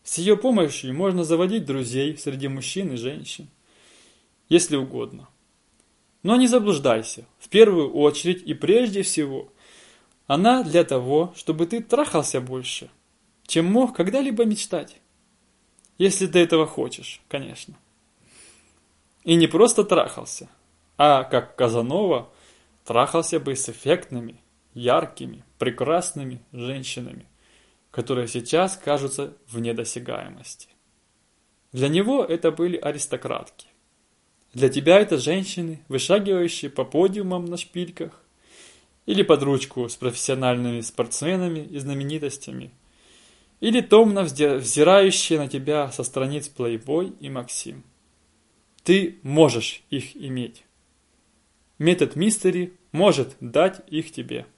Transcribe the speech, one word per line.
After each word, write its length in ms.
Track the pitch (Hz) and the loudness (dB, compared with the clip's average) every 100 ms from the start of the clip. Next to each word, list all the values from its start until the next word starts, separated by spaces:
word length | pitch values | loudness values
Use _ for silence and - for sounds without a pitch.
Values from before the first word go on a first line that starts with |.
С 160 | - - | -8 -4
её 200 | 180 208 | 2 4
помощью 560 | 254 220 156 - 131 135 | 4 2 2 -2 -8 -2
можно 280 | 196 180 | 0 0
заводить 420 | 160 165 185 226 143 | 0 2 2 0 -4
друзей 520 | 135 120 127 139 151 | -6 -4 -2 -4 -4
среди 300 | - 135 135 | -8 -6 -8
мужчин 460 | 135 127 185 190 | -8 -8 -6 -6
и 20 | 123 | -6
женщин, 520 | 120 151 143 - 151 _ _ _ _ _ _ _ _ _ _ | -8 -10 -14 -16 -18 _ _ _ _ _ _ _ _ _ _
если 280 | 170 170 143 | 2 4 -4
угодно. 520 | 131 127 117 - 135 _ _ _ _ _ _ _ _ _ | -4 -8 -10 -14 -20 _ _ _ _ _ _ _ _ _
Но 120 | 185 247 | 2 4
не 120 | 247 | 6
заблуждайся, 800 | 247 208 156 139 113 110 - - _ | 4 4 2 2 0 -2 -14 -20 _
в 100 | - | 0
первую 440 | 196 220 180 143 | 8 8 8 2
очередь 500 | - 147 147 170 180 | 4 2 2 -2 -4
и 100 | - | -4
прежде 500 | 139 156 220 240 196 | -4 4 4 4 -2
всего, 480 | - - 143 135 - _ _ - - _ _ _ - | -4 -4 -6 -8 -12 _ _ -20 -20 _ _ _ -2
она 360 | 143 214 254 | 2 4 2
для 200 | 175 165 | 4 2
того, 500 | 165 131 123 147 175 - | 4 0 2 0 0 -6
чтобы 300 | - 160 170 | -6 -2 -2
ты 160 | 233 | -4
трахался 600 | - 240 294 160 135 139 | 0 0 2 -2 -2 -6
больше, 480 | 127 127 123 - - _ _ _ _ _ - | -6 -10 -8 -12 -14 _ _ _ _ _ -4
чем 180 | 160 170 | 0 2
мог 300 | 220 247 - | 2 2 0
когда-либо 500 | 175 262 277 220 226 | 0 0 -2 0 0
мечтать. 560 | 208 - 170 - - _ _ _ _ _ _ _ _ _ _ | 0 -4 -6 -8 -20 _ _ _ _ _ _ _ _ _ _
Если 300 | 190 190 185 | 0 2 2
ты 120 | 175 | 4
этого 280 | 170 165 156 | 4 4 2
хочешь, 540 | - 127 - - - _ | -2 -6 -8 -16 -18 _
конечно. 480 | 143 135 - - - _ _ _ _ _ _ - _ _ _ _ _ _ _ | -10 -10 -16 -20 -20 _ _ _ _ _ _ -20 _ _ _ _ _ _ _
И 120 | 165 170 | 4 4
не 120 | 160 | 6
просто 360 | 165 233 226 | 6 4 4
трахался, 680 | 202 170 - - - - - _ _ _ _ - | 2 2 2 -6 -14 -16 -18 _ _ _ _ 4
а, 260 | 143 139 | 6 6
как 320 | 127 127 - - | 4 -2 -2 0
Казанова, 760 | 123 117 117 170 202 135 - _ _ _ _ _ - | 0 2 -2 -2 0 -2 -4 _ _ _ _ _ -2
трахался 540 | 117 139 165 160 160 | 2 2 0 -2 -4
бы 160 | 139 131 | -4 -6
с 140 | - | -8
эффектными, 720 | 110 135 180 - 123 117 - _ _ _ | -6 -2 -2 -2 -12 -12 -18 _ _ _
яркими, 680 | 123 120 147 165 - 127 113 - _ | -6 0 0 0 -12 -16 -16 -20 _
прекрасными 840 | 123 120 131 170 175 143 131 123 _ | -6 -4 -2 0 -2 -10 -12 -14 _
женщинами, 760 | 127 120 135 131 - 120 - - _ _ _ _ _ _ | -12 -10 -10 -10 -12 -12 -16 -20 _ _ _ _ _ _
которые 360 | - 117 123 117 | -10 -4 -4 -4
сейчас 500 | 123 120 156 190 - | -8 -2 0 0 -4
кажутся 580 | - 147 135 135 143 - _ | -2 -2 -2 -8 -10 -14 _
вне 260 | 117 117 | -8 -6
досягаемости. 960 | 117 113 123 123 117 95 95 123 - - _ _ _ _ _ _ _ _ _ _ | -6 -8 -10 -10 -10 -12 -18 -20 -20 -20 _ _ _ _ _ _ _ _ _ _
Для 160 | 127 139 | -4 0
него 360 | 165 208 277 | 2 2 0
это 280 | 175 165 165 | 0 0 0
были 260 | 156 175 175 | 0 -4 -2
аристократки. 880 | 147 147 - 131 131 - - - - _ _ _ _ _ _ _ _ | -6 -6 -6 -8 -6 -8 -10 -20 -20 _ _ _ _ _ _ _ _
Для 160 | 123 131 | 0 0
тебя 300 | 131 143 190 | 2 4 6
это 180 | 208 151 | 6 0
женщины, 680 | 123 185 190 - 170 156 _ | 0 -4 -4 -8 -8 -10 _
вышагивающие 840 | 135 - 202 196 185 170 - 143 | -6 0 0 2 0 -2 -4 -8
по 140 | - 127 | -6 -2
подиумам 600 | 151 196 202 185 180 175 | 2 2 0 -6 -6 -6
на 120 | 175 | -10
шпильках, 680 | - 180 180 180 165 - _ _ _ - - _ _ _ - | -10 -10 -10 -10 -14 -14 _ _ _ -20 -20 _ _ _ -2
или 160 | 202 | 0
под 220 | 196 147 | 4 4
ручку 440 | 139 135 - - 117 | 4 0 -2 -8 -8
с 60 | - | -4
профессиональными 840 | 127 120 - 131 127 123 123 120 | -6 -4 -4 0 0 0 -2 -6
спортсменами 800 | 110 - 117 - 147 185 180 160 | -8 -6 -6 -4 -4 -2 -4 -6
и 180 | 147 147 | -8 -10
знаменитостями, 920 | 139 139 139 156 147 - - 127 127 _ _ _ _ _ _ _ _ _ | -8 -6 -6 -6 -8 -10 -14 -14 -16 _ _ _ _ _ _ _ _ _
или 220 | 226 240 | 0 0
томно 420 | - 208 220 196 | 6 8 8 4
взде-, 340 | 170 135 147 135 | -2 0 0 2
взирающие 800 | 123 143 160 196 190 185 - 160 | -2 4 8 8 6 2 0 -2
на 80 | 139 | -2
тебя 440 | 139 135 151 139 | -6 -2 -2 -2
со 120 | - | -6
страниц 460 | 123 135 131 147 143 - | -6 -4 -4 -6 -10 -6
Playboy 600 | 120 113 120 156 190 - | -4 -4 -4 -4 -4 -10
и 80 | 143 | -12
Maxim. 560 | 131 131 - - 110 _ _ _ _ _ _ _ _ _ _ | -12 -10 -10 -12 -16 _ _ _ _ _ _ _ _ _ _
Ты 360 | - 190 185 - | 2 2 2 -8
можешь 600 | 131 147 151 120 - - _ | -2 4 4 4 -6 -12 _
их 260 | 139 - - | -10 -10 -14
иметь. 480 | 147 127 117 - _ _ _ _ _ _ _ _ _ _ _ _ | -10 -8 -8 -12 _ _ _ _ _ _ _ _ _ _ _ _
Метод 380 | 156 180 143 143 | 0 2 0 0
Мистери 600 | 208 220 185 175 180 _ _ | -2 0 0 -2 -6 _ _
может 440 | 147 196 143 120 - | 2 4 4 -2 -8
дать 420 | 123 131 185 190 - | -2 2 2 -2 -10
их 240 | 156 156 | -10 -8
тебе. 340 | - 123 120 120 | -12 -10 -12 -12